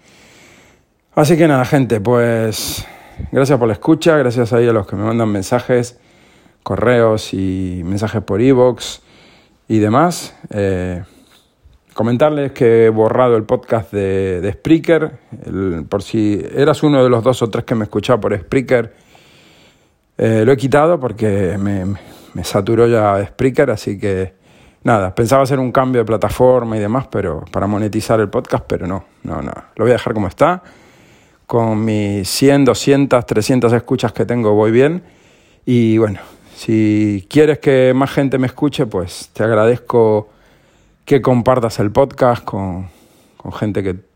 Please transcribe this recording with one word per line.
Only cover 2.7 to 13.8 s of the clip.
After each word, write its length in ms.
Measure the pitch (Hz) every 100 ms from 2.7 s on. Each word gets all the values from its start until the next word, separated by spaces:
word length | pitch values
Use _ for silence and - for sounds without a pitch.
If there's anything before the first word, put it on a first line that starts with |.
| - - - - - -
gracias 280 | - 135 131
por 80 | 120
la 60 |
escucha, 440 | 104 - 156 170 156
gracias 360 | 123 117 113
ahí 140 | 123 120
a 60 |
los 140 | 110 95
que 80 | 98
me 80 |
mandan 260 | 107 117 113
mensajes, 680 | 101 98 123 - 123 120 - _ _ _ _ _ _
correos 680 | - 98 110 120 117 107 -
y 480 | 98 95 95 92 90 85
mensajes 380 | 101 104 113
por 180 | 95 98
iVoox 580 | 127 131 127 120 - - _ _ _ _ _ _ _
y 120 | 110
demás. 560 | 104 120 170 170 - - -
Eh, 540 | 104 98 92 90 90 87 _ _ _ _ _ _ _ _
comentarles 580 | - 110 120 151 151 139
que 340 | 131 120 113 113
he 40 |
borrado 480 | 110 110 120 127 117
el 60 |
podcast 480 | 104 127 - 113